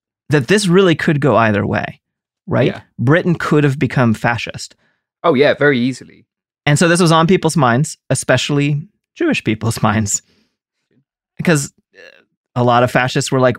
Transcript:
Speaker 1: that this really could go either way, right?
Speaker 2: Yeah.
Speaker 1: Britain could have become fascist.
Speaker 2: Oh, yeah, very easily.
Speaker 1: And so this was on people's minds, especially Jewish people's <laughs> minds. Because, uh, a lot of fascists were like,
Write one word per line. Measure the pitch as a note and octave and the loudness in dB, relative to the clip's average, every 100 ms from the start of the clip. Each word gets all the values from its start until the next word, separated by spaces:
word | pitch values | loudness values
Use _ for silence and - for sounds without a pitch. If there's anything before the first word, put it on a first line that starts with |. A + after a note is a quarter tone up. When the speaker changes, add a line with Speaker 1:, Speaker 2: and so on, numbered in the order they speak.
| _ _ - | _ _ -4
Speaker 1:
that | D3 B2 | -2 2
this | G3+ G3 | 0 2
really | F3+ F#3+ | 4 4
could | D#3 - D3 | 2 0 0
go | C#3 G#2+ | 2 2
either | A2+ G2+ G#2 | 2 0 -2
way, | G#2+ - - _ _ _ _ - | -4 -6 -12 _ _ _ _ -6
right? | A#2+ D3+ | -2 -2
Speaker 2:
Yeah. | - - - | -4 -14 -4
Speaker 1:
Britain | A#2+ E3+ F3 | 0 0 0
could | E3 - D3+ | -4 0 0
have | C#3+ C3+ | 2 0
become | C3 D3 A#2 | -2 0 0
fascist. | G#2+ A#2+ A2+ - - - _ _ _ _ _ | 0 -2 -4 -8 -14 -18 _ _ _ _ _
Speaker 2:
Oh, | F3 | 0
yeah, | C3 C#3+ | 2 2
very | A2 C#3+ B2+ | 2 0 0
easily. | B2 B2 E2+ D#2+ _ _ _ _ - | -2 -6 -14 -20 _ _ _ _ 0
Speaker 1:
And | D3 | 2
so | E3+ | 2
this | E3+ | 2
was | E3+ | 2
on | D#3+ E3 | 4 2
people's | F#3 D#3+ E3 | 2 0 0
minds, | B2+ A#2 D#3 - - | 0 0 -2 -8 -6
especially | C3+ - B2+ - D3 C#3+ D3 F3+ _ _ | -4 0 -2 0 -2 -2 -4 -8 _ _
Jewish | - E4+ - | -4 -2 -2
people's | - A2 A2 - | -4 -4 -4 -2
<laughs> | A2 | -2
minds. | A2 G2+ - - _ _ _ _ _ _ _ _ _ _ - | 0 -2 -6 -10 _ _ _ _ _ _ _ _ _ _ -6
Because, | D#3+ D3+ C#3 _ _ F#2+ | 0 0 -2 _ _ -20
uh, | E2+ - _ _ _ | -20 -20 _ _ _
a | B2 | -2
lot | B2 A#2+ | 2 2
of | B2 | 2
fascists | C3 B2+ D3 - | 0 -2 -4 -4
were | C3+ | 0
like, | B2+ | 0